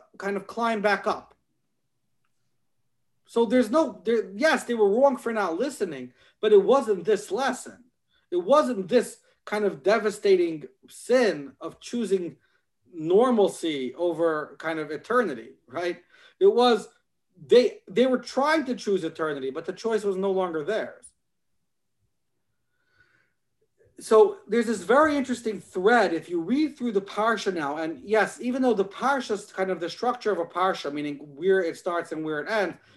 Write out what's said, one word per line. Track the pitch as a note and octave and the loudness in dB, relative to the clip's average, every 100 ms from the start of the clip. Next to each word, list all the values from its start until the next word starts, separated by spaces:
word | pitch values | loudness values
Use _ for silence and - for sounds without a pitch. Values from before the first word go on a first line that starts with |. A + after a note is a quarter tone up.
| _ - | _ -10
kind | G3 G3 | -6 -6
of | - | -8
climb | - A#3 A3 | -4 -4 0
back | G#3 G3 G#3 | 0 0 -2
up." | - - _ _ _ _ _ _ _ _ _ _ _ _ _ _ _ _ _ _ _ _ | -6 -10 _ _ _ _ _ _ _ _ _ _ _ _ _ _ _ _ _ _ _ _
So | A#3 A#3 | -2 2
there's | B3+ A3+ | 2 2
no, | D4+ C#4 G3 A3 | 2 0 -2 -2
there, | A#3 F#3+ G3+ | -2 -2 -2
yes, | D#4 D4 - | 0 0 -2
they | A#3 | 0
were | G3+ | 2
wrong | A3 C#4 B3 | 4 4 2
for | A#3 | -4
not | A3+ F#3+ E3 | -4 -4 -4
listening, | C#4 - F#3+ C3+ B2 _ _ - | -6 -6 -8 -8 -14 _ _ -4
but | A3 | 6
it | G3+ | 6
wasn't | F3+ C4+ A3 F#3+ | 6 2 4 -2
this | E3 G3+ - | 0 -2 -2
lesson. | A3 C4+ B3+ B2+ - _ _ _ _ - | -4 -2 -4 -10 -20 _ _ _ _ -6
It | F3 | -4
wasn't | F3+ D4 B3+ G#3 F3+ | 4 4 4 -2 2
this | A#3+ - - _ _ - | 2 0 -10 _ _ -8
kind | G#3 G3+ | -2 -2
of | D#3 | 0
devastating | E3+ A3+ G#3 G3 G3+ F#3 E3+ D#3 - _ _ | 2 2 0 -2 4 4 2 -4 -12 _ _
sin | - - B3+ A3 D3+ C#3 - | -14 0 2 2 0 -8 -14
of | E3 - | -16 -14
choosing | - A#3+ G3 F#3+ E3+ D#3 _ _ _ _ _ | -10 -6 -2 -2 -2 -12 _ _ _ _ _
normalcy | F3 D#3 F#3+ B3+ A3+ F#3 - E3 C#3+ B2+ C#3+ | -10 2 4 4 4 2 0 -6 -4 -6 -4
over | F3 D#3+ E3 D#3 C#3+ - | -4 0 -2 -2 -8 -10
kind | D#3+ D#3+ | -8 -6
of | D3 | -8
eternity, | D3+ - B3 G3+ A#2 A2+ - _ | -10 -2 0 0 -4 -14 -20 _
right? | C3+ F3 E3+ _ _ - - | -6 -6 -6 _ _ -16 2
It | F#3+ | 4
was, | A#3 B3 G#3+ - _ _ _ _ _ C#3 | 6 4 4 -2 _ _ _ _ _ 4
they, | A#3 B3 - - | 6 6 -2 -6
they | F#3+ C4 | 0 2
were | B3 | 2
trying | - C4 C#4+ D#4+ C4 | -2 -2 2 0 0
to | A#3 | -6
choose | G#3+ F#3+ | -2 -2
eternity, | D#3+ D#3+ D#3 C#3+ C3 | -2 -4 -4 -4 -6
but | C#3+ E3+ | -8 -10
the | |
choice | F3+ A3+ A3 | -8 -2 -2
was | G3+ F#3 | -2 -2
no | G3 | -2
longer | F#3+ F3+ D#3+ | 0 -2 -4
theirs. | D3 G#3+ C3 - - _ _ _ _ _ _ _ _ _ _ _ _ _ _ _ _ _ _ _ _ _ _ _ _ _ _ _ _ - | -4 -4 -6 -12 -20 _ _ _ _ _ _ _ _ _ _ _ _ _ _ _ _ _ _ _ _ _ _ _ _ _ _ _ _ -14
So | - A3 G#3 - - | 4 6 6 4 -4
there's | A3+ A3 | -2 0
this | G#3 | -4
very | F3+ C4 D#4 C#4+ | 2 4 4 2
interesting | B3 A#3+ A3 G3 | -2 -6 -6 -8
thread. | - F#3 F#3+ A#3+ F#3 | -10 0 2 4 2
If | E3 - | -2 -4
you | F3 | -6
read | E3 C4+ D4+ - | -2 0 -2 -2
through | A#3+ | -4
the | G3 | -4
Parsha | F#3+ G3+ A3 A3 G3+ | -4 -2 0 0 -2
now, | F3 C#3+ D3+ | -4 -4 -4
and | D#3+ C#3 | -6 -8
yes, | G3+ G#3+ F#3+ - | -2 0 0 -2
even | B3 C4 | -6 0
though | B3+ | 0
the | G#3 F#3+ | 0 -2
Parsha | - B3 C#4 B3 | -2 -2 -2 -2
is | G3+ - | -8 -8
kind | - F#3+ | -6 -4
of | E3+ | -4
the | E3+ | -6
structure | - A#3+ B3 G#3+ | -4 -4 -2 -2
of | F3 | -4
a | E3 | -4
Parsha, | F3 F#3+ E3+ D3 | -2 -2 -2 -6
meaning | D3 D3 C#3+ | -6 -8 -8
where | D3+ C#3 F#3 F#3+ | -14 -4 0 2
it | E3 - | 0 -6
starts | F#3+ E3+ - | -6 -4 -6
and | D#3+ | -8
where | D#3 D3+ | -6 -6
it | D3 | -4
ends, | A3 F3+ D3 _ | -2 -4 -6 _